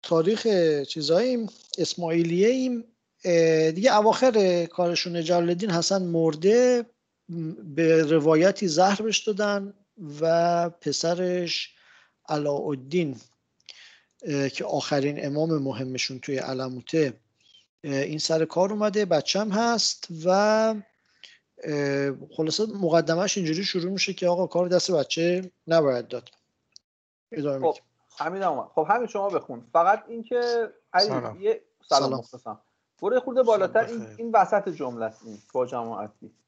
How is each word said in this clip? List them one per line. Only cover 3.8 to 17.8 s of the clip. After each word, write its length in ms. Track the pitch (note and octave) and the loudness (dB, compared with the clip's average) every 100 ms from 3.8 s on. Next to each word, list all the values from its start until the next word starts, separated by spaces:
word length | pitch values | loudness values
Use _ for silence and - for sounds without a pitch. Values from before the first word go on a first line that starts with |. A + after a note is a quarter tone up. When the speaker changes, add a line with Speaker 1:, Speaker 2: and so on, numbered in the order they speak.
| A#3+ G#3 | 4 4
Speaker 1:
اواخر 680 | G#3+ A3 B3+ A3 F#3+ F3 E3+ | 4 4 4 4 4 2 -2
کارشون 560 | - F3 E3+ F3+ E3+ | -2 -2 0 -4 -4
جلال 280 | E3 F3 E3+ | 0 0 2
الدین 220 | F3 G#3+ | -2 0
حسن 300 | E3+ E3 G3 | -2 0 -2
مرده، 840 | F3+ E3 D#3+ D#3 F#3 A#3 B3+ B3 A#3+ _ _ _ _ | 0 0 0 2 2 4 4 2 -2 _ _ _ _
م، 220 | E3+ D#3+ G3+ G3 C#3+ | -10 -8 -10 -10 0
به 280 | E3 D#3+ | 4 4
روایتی 640 | D#3 D#3+ D3 D#3 F3+ G3 F#3+ | 4 4 4 6 4 2 -2
زهر 340 | D3+ F#3 G3+ | 2 2 2
بهش 180 | A3 G3+ | -2 -2
دادن 540 | - G3+ G#3 G3+ G3 - _ _ D#3+ D3 | -2 -2 0 -2 -6 -16 _ _ -14 -4
و 480 | D#3+ E3 E3+ E3+ E3+ | 0 2 2 2 -2
پسرش 1040 | E3+ - C#3 E3 F3 F3+ F3+ F3 - - _ _ _ _ _ - | -4 -6 -4 -2 -2 -2 -2 -4 -6 -8 _ _ _ _ _ -6
علاءالدین، 920 | D#3 D3 C#3+ - C#3 C3 F3 D#3+ B2 - _ _ _ - - - _ _ _ | -4 -2 -2 -4 -8 -4 -2 -2 -6 -16 _ _ _ -20 -20 -20 _ _ _
اه، 260 | G#3+ C#3+ C#3 | -6 -2 -2
که 160 | - - | -4 -4
آخرین 600 | D3 - D3 C#3 - C#3+ | -4 -2 -2 -2 -4 -6
امام 320 | D3 D#3+ D#3+ | -2 -2 -2
مهمشون 640 | C3+ C3 C3 B2+ - C3 | -4 -6 -8 -6 -8 -8
توی 180 | - C3+ | -6 -6
علموته، 760 | - C3 C3 B2+ - D#3+ C#3+ A2 _ _ _ _ _ _ | -6 -6 -8 -10 -4 0 0 -2 _ _ _ _ _ _